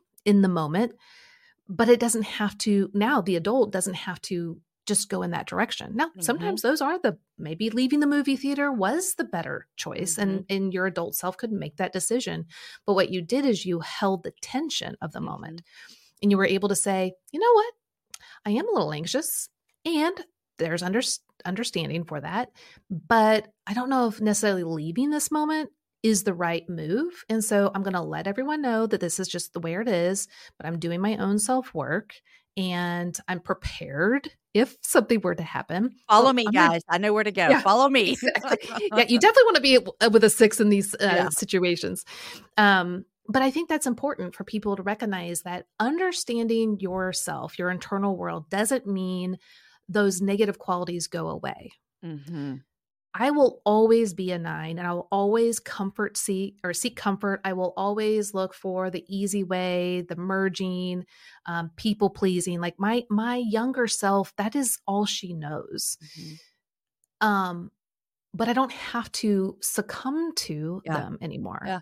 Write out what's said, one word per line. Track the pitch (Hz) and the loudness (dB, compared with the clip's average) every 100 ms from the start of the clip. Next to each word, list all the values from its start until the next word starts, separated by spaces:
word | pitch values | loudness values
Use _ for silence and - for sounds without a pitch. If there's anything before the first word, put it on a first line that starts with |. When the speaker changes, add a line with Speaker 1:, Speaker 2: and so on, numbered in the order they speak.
| _ _ | _ _
Speaker 1:
in | - 202 | 4 6
the | 196 | 6
moment. | 170 139 170 240 - _ - - _ _ _ - | 2 0 0 0 -4 _ -20 -20 _ _ _ -12
But | 180 233 | 0 6
it | 240 | 6
doesn't | 233 226 | 6 0
have | 208 - 208 202 | -4 -2 -4 0
to, | 220 202 190 | 2 4 4
now | 202 220 277 | 2 2 2
the | 185 170 | 2 0
adult | 170 262 214 | 2 2 2
doesn't | 190 190 | 0 -4
have | 185 - 175 | -6 -8 -10
to | - 180 170 165 _ _ - | -6 -6 -6 -10 _ _ -2
just | 202 - | -2 0
go | 185 | -4
in | 180 | -2
that | 165 - | -4 -4
direction. | 180 233 - - 233 | -2 -2 -4 -6 -4
Now, | 320 | -4
Speaker 2:
Mm-hmm. | 196 | -2
Speaker 1:
sometimes | 170 254 170 190 | -4 -2 -2 0
those | 233 302 | 0 2
are | 277 359 | 0 0
the, | 277 165 _ - | 0 -2 _ -14
maybe | 151 165 220 | -10 -4 -2
leaving | 220 254 294 | 0 2 4
the | 285 | 4
movie | 285 285 262 | 2 0 -2
theater | 277 285 285 | -2 -2 -2
was | 247 190 311 370 - | 0 0 0 -2 -4
the | |
better | 233 175 147 - - - | -4 -4 -6 -10 -12 -12
choice, | 160 - 190 - | -10 -6 -4 -2
and, | 196 190 | -2 -2
Speaker 2:
Mm-hmm. | 185 196 | -2 -2
Speaker 1:
and | 190 | -2
your | 185 185 | -2 -2
adult | 175 170 | -2 -6
self | - 180 185 | -4 -6 -6
could | 233 | -6
make | 202 151 - | -6 -6 -6
that | 185 | -4
decision. | 185 - 240 208 165 165 - - - - | -4 -2 -2 -2 -8 -10 -16 -20 -8 0
But | |
what | 196 185 | 2 2
you | 185 | -2
did | 170 262 | 0 2
is | 277 196 180 | 2 0 0
you | 170 | -4
held | 165 - 202 190 | -4 -2 0 0
the | 165 - | -6 -12
tension | - 262 311 - - - | -6 -4 -4 -4 -8 -10
of | 165 | -10
the | - | -8
Speaker 2:
Mm-hmm. | - | -10
Speaker 1:
moment. | - - 165 - - - - _ _ | -10 -14 -16 -20 -20 -20 -20 _ _
And | 202 | 2
you | 196 | 4
were | 190 | 4
able | 196 202 | 2 0
to | 196 | 0
say, | 202 190 185 - - | 0 0 -2 -6 -10
"You | 302 | 2
know | 453 | 6
what? | 453 466 - _ _ _ - - - 208 | 6 4 -6 _ _ _ -20 -20 -10 -2
I | |
am | 220 427 | 0 0
a | |
little | 381 151 | 0 0
anxious, | 151 170 262 330 - - _ _ _ | -4 -4 -4 -4 -6 -8 _ _ _
and | 320 320 320 370 - _ _ - | -2 0 0 -2 -14 _ _ -6
there's | 160 170 | -4 -2
under-, | 180 214 254 - _ _ | 0 0 -2 -6 _ _
understanding | 180 185 233 180 151 160 | -8 -6 -4 -4 -4 -6
for | 160 151 | -6 -8
that, | 143 196 247 _ - - _ | -6 -6 -6 _ -20 -20 _
but | 170 - 226 220 220 214 _ - | -10 2 4 6 4 0 _ -6
I | |
don't | 214 254 | -4 0
know | 262 240 | 2 0
if | 208 | 0
necessarily | 214 208 208 190 | 0 2 2 0
leaving | 165 160 160 175 285 | -2 -4 -4 -2 0
this | 302 - | 0 -2
moment | 302 302 311 294 _ _ _ | 0 0 -2 -4 _ _ _
is | 220 208 | 2 2
the | 208 | 0
right | 170 170 170 170 | -2 -2 -2 -4
move. | 170 156 208 349 349 - | -8 -2 -2 -2 -6 -4
And | 226 | -2
so | 208 202 202 | 2 2 2
I'm | 196 | 0
gonna | 196 185 | -2 -2
let | 156 156 185 | -4 -6 -4
everyone | 202 277 302 | -4 -4 -2
know | 269 220 220 | 0 0 0
that | 202 | 0
this | 175 - | -2 -4
is | 185 | -6
just | 175 - | -8 -8
the | 175 | -8
way | 165 | -6
it | 175 233 | -4 0
is, | 180 175 190 - - - _ | 2 2 0 -6 -14 -20 _
but | 160 | -8
I'm | 170 | -6
doing | 170 170 | -4 -2
my | 202 214 | -2 0
own | 196 208 | 0 0
self-work, | 208 254 254 160 131 175 214 - _ _ _ - | 0 -2 -2 -6 -4 -4 -6 -20 _ _ _ -6
and | 185 175 175 175 175 - - | -4 -2 -2 -4 -6 -8 -8
I'm | 180 | -8
prepared | - 190 - - - 139 190 277 311 - _ | -6 -6 -6 -10 -10 0 0 0 -4 -18 _
if | 202 269 - | 0 0 -2
something | - - 214 226 | 2 2 4 0
were | 180 165 | 0 -4
to | |
happen. | 160 - - 175 247 - - | -6 -8 -6 -4 -4 -4 6
Speaker 2:
Follow | 214 262 | 8 8
Speaker 1:
But | 247 | 4
Speaker 2:
me, | 214 | 2
Speaker 1:
I'm | |
gonna" | 208 170 | 4 4
Speaker 2:
guys. | 165 - | 4 -2
I | 175 | 0
know | 208 | 2
where | 208 | 2
to | 208 | 0
go. | 190 165 | 2 4
Speaker 1:
Yeah, | 285 | 4
Speaker 2:
Follow | 196 220 269 | 6 6 6
me. | 262 190 254 | 4 2 0
Speaker 1:
exactly. | 247 - - 208 - 226 415 | -2 -2 -2 -4 -4 -4 0
Speaker 2:
<laughs> | 214 | 2
Speaker 1:
Yeah, | 233 | 4
you | 240 | 6
definitely | 415 466 453 | 8 8 8
wanna | 339 | 6
be | 269 | 6
w-, | 254 185 - 226 | 6 4 2 6
with | 220 | 8
a | 214 | 6
six | - 214 214 | 8 6 6
in | 208 | 4
these, | 202 196 | 4 2
uh, | - | -2
Speaker 2:
Yeah. | 202 175 180 | 2 2 2
Speaker 1:
situations. | 151 208 190 180 170 - 185 - - - - - - | -2 -2 0 2 0 -4 -8 -12 -16 -16 -18 -4 4
Um, | 208 190 175 180 - _ - | 6 6 2 -4 -10 _ -2
but | 254 | 2
I | 262 | 2
think | 285 339 | 0 -2
that's | 311 262 | -2 -2
important | 240 285 - 180 | -2 -4 -4 -8
for | - | -10
people | 202 214 208 196 | -8 -4 -2 -4
to | |
recognize | 185 214 214 190 175 175 | -4 -4 -4 -4 -6 -8
that | 180 180 - - | -8 -10 -12 -4
understanding | 226 330 370 349 - 233 226 226 226 202 | -2 0 -2 -2 -4 -2 0 2 0 -2
yourself, | 190 185 185 185 - 147 165 - | -4 -4 -4 -4 -6 -8 -10 -6
your | 180 | -4
internal | 180 - 196 202 180 | -4 -4 -2 -2 -2
world, | 175 165 160 | -6 -8 -6
doesn't | 190 220 262 196 | -2 0 -2 -2
mean | 190 185 185 180 185 _ - _ _ - | -4 -4 -4 -6 -8 _ -20 _ _ -4
those | 208 202 185 | 2 2 2
negative | 196 196 208 196 | 0 2 0 0
qualities | - 180 180 175 - | -4 -4 -2 -6 -6
go | 170 160 | -6 -6
away. | 151 - - - _ _ _ | -6 -8 -10 -16 _ _ _
Speaker 2:
Mm-hmm. | 170 151 143 165 143 131 - _ _ _ _ | -12 -12 -10 -8 -8 -10 -14 _ _ _ _
Speaker 1:
I | 185 254 | -2 0
will | 294 262 - | 4 4 4
always | 208 214 220 226 220 | 2 6 8 6 4
be | 170 185 | -2 -4
a | 175 | -4
nine, | 165 156 160 170 | -6 -6 -6 -6
and | 175 | -4
I | |
will | 175 - | -4 -2
always | 196 202 226 233 226 | 0 2 4 2 0
comfort | - - 196 - 208 - | -8 -6 -4 -2 -4 -4
seek | - 190 196 - | -4 -2 -4 -6
or | 180 | -6
seek | 175 247 - | -4 -4 -4
comfort. | 208 190 202 196 | -2 -2 -2 -2
I | 196 | -4
will | 185 180 - | -2 -4 -2
always | 196 208 214 214 208 | -2 0 0 0 0
look | 196 190 | -4 -4
for | - 190 185 185 | -6 -6 -4 -4
the | 180 - | -6 -8
easy | 196 202 202 | -4 -2 -2
way, | 180 180 185 180 180 180 180 | -2 -2 0 0 0 -2 -4
the | 170 | -8
merging, | 185 190 190 185 185 180 180 180 180 _ - - - | -4 0 0 -2 -4 -4 -4 -6 -10 _ -20 -18 -8
um, | 170 165 - | -6 -6 -4
people | 220 208 196 | -2 2 0
pleasing. | 202 196 180 175 175 | 2 0 0 -2 -4
Like, | 170 175 | -4 -2
my, | 196 240 240 | 0 0 0
my | 214 233 247 | -2 0 -2
younger | 233 220 247 247 226 | 0 0 0 0 -2
self, | - 196 196 190 - | 0 2 2 0 -4
that | 208 | -2
is | 285 254 - - | 0 -2 -4 -2
all | 202 208 | 0 0
she | - 180 | -4 -6
knows. | 165 147 151 - 165 - - 151 156 | -8 -8 -8 -8 -8 -6 -8 -14 -18
Speaker 2:
Mm-hmm. | 160 156 _ _ _ _ _ _ _ _ 214 | -18 -18 _ _ _ _ _ _ _ _ 0
Speaker 1:
Um, | 202 185 175 175 _ _ _ _ _ _ | 2 -2 -6 -12 _ _ _ _ _ _
but | 175 226 | -4 0
I | |
don't | 240 262 | 2 0
have | - - 240 226 | -4 -8 -8 -6
to | - 214 202 190 - | -2 2 2 0 -4
succumb | - - 208 - 262 302 330 320 | -4 -4 -6 -6 -4 -2 -2 -4
to | - 151 156 185 | -6 -6 -6 -6
Speaker 2:
Yeah. | 160 151 | -4 -4
Speaker 1:
them | 101 - | -6 -10
anymore. | 160 - 95 90 - | -10 -8 -8 -8 -6
Speaker 2:
Yeah. | 185 | -8